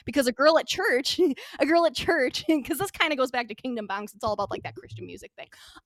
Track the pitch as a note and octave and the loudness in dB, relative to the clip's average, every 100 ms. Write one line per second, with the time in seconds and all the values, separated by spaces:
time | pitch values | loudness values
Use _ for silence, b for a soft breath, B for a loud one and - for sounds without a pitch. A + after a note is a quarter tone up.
0 | - C#4+ B3 A#3+ D4 D#4+ - - G4+ B3+ | -2 0 0 4 4 4 2 -2 2 2
1 | C4 - E4+ B3 - - C#4+ E4+ E4 - | 0 2 2 2 -8 0 4 6 4 0
2 | - E4 C4 - - D#4 - C#4 G4 - | 0 2 2 0 0 0 0 -4 -4 -2
3 | E4 C#4 B3+ B3 A#3 - B3+ A#3 G#3 G3 | 0 0 0 -2 -6 -8 -6 -6 -6 -8
4 | G#3 - A3 G3+ G3 F#3 - - - - | -10 -6 -4 -2 -2 -4 -8 -12 -16 -14
5 | B2+ - - - - - B B | -12 -14 -16 -18 -18 -20 B B